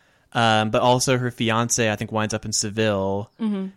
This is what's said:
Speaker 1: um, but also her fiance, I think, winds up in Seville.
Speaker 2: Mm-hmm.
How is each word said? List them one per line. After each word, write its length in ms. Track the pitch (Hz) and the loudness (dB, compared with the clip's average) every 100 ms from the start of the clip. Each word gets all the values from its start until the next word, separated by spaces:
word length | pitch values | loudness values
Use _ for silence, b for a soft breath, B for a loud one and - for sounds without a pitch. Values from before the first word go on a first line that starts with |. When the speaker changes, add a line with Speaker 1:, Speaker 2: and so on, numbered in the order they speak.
| b b b | b b b
Speaker 1:
um, 360 | 123 117 110 110 | 0 2 4 2
but 120 | 120 | 2
also 340 | 123 127 127 127 | 4 4 2 0
her 120 | 123 | 0
fiance, 600 | - 117 110 120 - 113 | -2 0 0 0 0 0
I 40 | 104 | 0
think, 160 | 110 | -4
winds 220 | 110 107 110 | -2 -2 -4
up 100 | 107 | -4
in 80 | |
Seville. 760 | 107 110 104 110 101 98 98 104 - | -4 -4 0 0 0 0 -2 -6 -6
Speaker 2:
Mm-hmm. 280 | 220 202 190 | -4 -4 -6